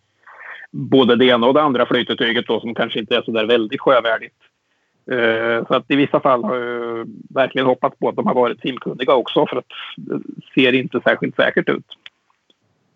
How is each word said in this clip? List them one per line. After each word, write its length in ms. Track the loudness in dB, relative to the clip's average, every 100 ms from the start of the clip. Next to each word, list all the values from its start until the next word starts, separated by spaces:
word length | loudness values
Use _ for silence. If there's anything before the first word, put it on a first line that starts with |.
| _ _ -20 -20 -18 -20 -14
både 440 | -10 2 4 6 6
det 100 | 6
ena 220 | 6 4
och 60 |
det 80 | 4
andra 240 | 2 2 0
flytetyget 640 | 0 -2 -2 -2 -2 -2
då, 120 | -4
som 160 | -4 -4
kanske 240 | -4 -6
inte 160 | -4 -2
är 60 |
så 100 | -2
där 140 | -2 2
väldigt 360 | 0 0 -2
sjövärdigt. 540 | 2 2 2 -2 -6 _ _ _ _ _ _ _ -6
Eh, 560 | 0 0 0 0 -2 -2
så 60 |
att 180 | -2 0
i 40 | 0
vissa 240 | 2 2
fall 240 | 2 2
har 120 | 0 -4
jag 520 | -6 -6 -6 -8 -10 -14 -8
verkligen 380 | -2 -2 0 0
hoppats 320 | 0 -2 -2
på 100 | -4
att 60 | -2
de 120 | -2
har 60 |
varit 280 | 0 0 -2
simkunniga 520 | -8 -8 -8 -4 0
också, 320 | 0 0 0 -2
för 100 | -2
att 140 | -8 -14 -16 -16
det 220 | -8 -8 -8 -16 -4 2
ser 180 | 2
inte 280 | 2 0 -2
särskilt 340 | 0 0 -2 0
säkert 340 | 0 0 -2
ut. 280 | -4 -6 -20 -20 _ _ _ _ _ _ _ _